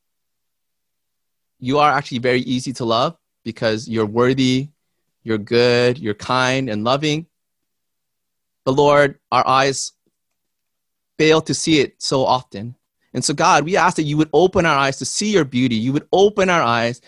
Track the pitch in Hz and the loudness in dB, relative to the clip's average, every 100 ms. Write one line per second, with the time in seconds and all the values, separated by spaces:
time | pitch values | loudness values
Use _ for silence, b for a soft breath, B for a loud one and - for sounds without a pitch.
0 | _ _ _ _ _ _ _ _ _ _ | _ _ _ _ _ _ _ _ _ _
1 | _ _ _ _ _ _ 127 147 147 135 | _ _ _ _ _ _ -4 2 2 2
2 | - 123 123 123 127 127 139 127 117 113 | -4 -4 0 0 -2 -4 -6 -6 -2 0
3 | 147 - _ _ 117 113 117 110 117 113 | -2 -6 _ _ -14 -4 -2 -2 -4 -4
4 | 107 113 123 135 127 131 147 _ _ _ | -2 0 0 2 0 0 -4 _ _ _
5 | _ _ 113 110 104 117 123 120 123 127 | _ _ -6 -6 0 2 2 2 0 -2
6 | 113 101 - 127 127 131 131 104 113 139 | -6 -6 -4 -2 0 -2 -4 -4 -2 0
7 | 151 151 170 _ _ _ _ _ _ _ | -2 -4 -8 _ _ _ _ _ _ _
8 | _ _ _ _ _ _ 131 139 143 143 | _ _ _ _ _ _ -2 2 4 4
9 | 143 143 _ 123 - 131 139 131 - - | 2 -2 _ 0 2 2 0 -4 -10 -14
10 | _ _ _ _ _ _ _ _ _ _ | _ _ _ _ _ _ _ _ _ _
11 | _ - 156 160 156 139 - 156 120 - | _ 0 2 2 0 -4 0 0 0 -6
12 | - 139 107 127 - 101 117 - _ _ | -4 0 0 0 -4 -14 -14 -16 _ _
13 | _ 127 139 151 165 160 151 190 170 175 | _ -6 -4 0 2 2 2 0 0 0
14 | 151 151 156 147 185 185 165 139 139 135 | -2 -2 2 2 2 2 0 2 0 -2
15 | 131 - 214 196 135 123 127 110 123 143 | -8 -6 0 0 0 0 0 0 -2 -4
16 | - 175 202 202 185 170 120 117 117 123 | -2 2 2 2 0 2 2 0 -2 -6